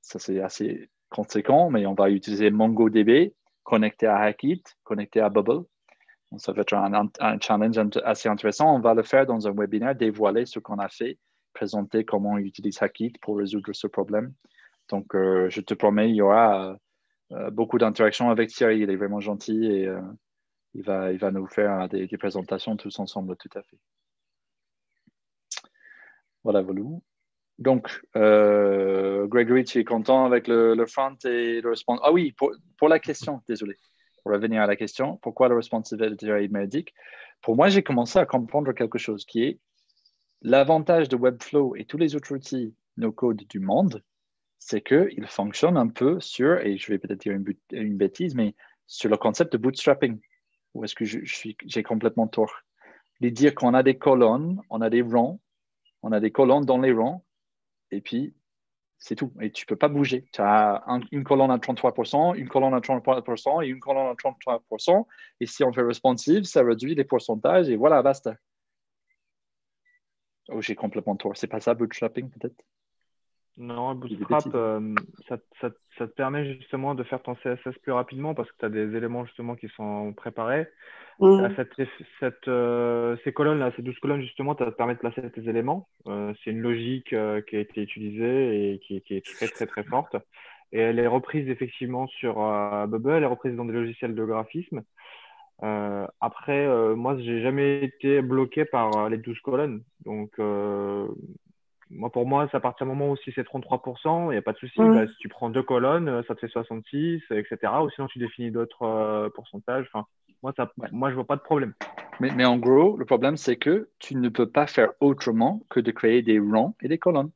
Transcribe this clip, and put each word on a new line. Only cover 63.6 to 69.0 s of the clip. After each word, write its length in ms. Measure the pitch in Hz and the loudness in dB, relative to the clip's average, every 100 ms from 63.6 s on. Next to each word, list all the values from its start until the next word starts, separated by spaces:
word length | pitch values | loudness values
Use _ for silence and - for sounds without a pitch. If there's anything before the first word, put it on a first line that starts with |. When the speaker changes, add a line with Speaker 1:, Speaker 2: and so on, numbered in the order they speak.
Speaker 1:
et 60 | 143 | -2
une 140 | 131 | -6
colonne 260 | 139 135 131 | -2 -2 -2
à 80 | 120 | -2
trente-trois 480 | 135 131 - 117 _ | -6 -6 -4 -4 _
pour 120 | 110 | -4
cent. 260 | - 190 233 - - _ | 4 4 2 -14 -20 _
Et 40 | 120 | -10
si 180 | - | 0
on 100 | 135 | 0
fait 100 | 123 | 2
responsive, 640 | 120 117 131 120 - 190 185 | 0 2 0 0 2 2 4
ça 180 | 156 | 2
réduit 320 | 120 113 131 156 | 4 2 0 -2
les 80 | |
pourcentages 640 | 139 123 - 110 143 180 156 | 0 -2 -2 -2 2 4 2
et 60 | 110 | 2
voilà, 260 | 139 151 | 4 6
basta. 340 | 131 135 117 107 _ _ _ _ _ _ | 4 0 -6 -12 _ _ _ _ _ _